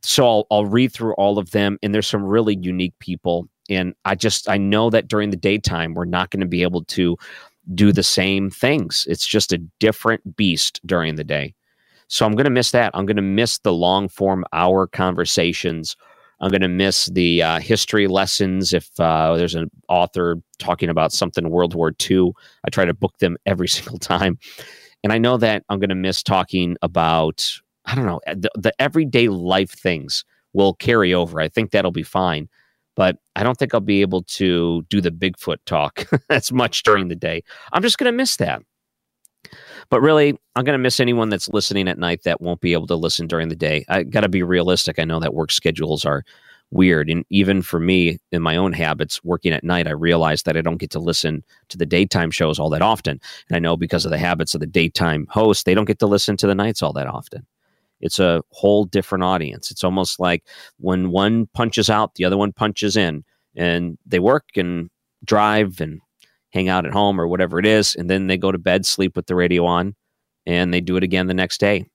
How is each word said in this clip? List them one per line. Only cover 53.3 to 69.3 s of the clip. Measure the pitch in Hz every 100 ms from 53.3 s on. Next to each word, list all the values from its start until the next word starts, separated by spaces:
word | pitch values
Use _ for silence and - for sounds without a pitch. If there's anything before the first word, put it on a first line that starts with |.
| - -
And | 85
I |
know | 82 82
because | 85 87
of | 85
the | 78
habits | 87 85 82
of | 82
the | 76
daytime | 87 85 - 85 78 71
host, | - 110 101 -
they |
don't | 95 104
get | 104
to | 104
listen | 101 - 98
to | 101
the | 98
nights | 104 110
all | 78
that | 73 69
often. | - - - 131 _ _ _ _ _
It's | - -
a | 92 85 -
whole | - 101 104 98
different | 98 92 95 90
audience. | 92 76 - -
It's | -
almost | 90 95 90 -
like | 90 87 _ - - _
when | 90 92 92
one | 90 98 113 110
punches | - 117 110 104
out, | 107 107 -
the |
other | 90 98
one | 104
punches | - 107 - 104 101
in, | 90 76 - _ _ -
and | 87 85 87 82 -
they | 90
work | 95 143 _ -
and | 90 87 85 _ _ _ -
drive | 107 107 107 104 90
and | 80 78 _ _ _ _ _
hang | 92 92
out | 92 82
at |
home | 101 104 98
or | 85
whatever | 90 90 85
it | 104
is, | 110 101 -
and | 85
then | 92 95
they | 92
go | 95
to | 92
bed, | 85 92 95
sleep | - 95 -
with |
the | -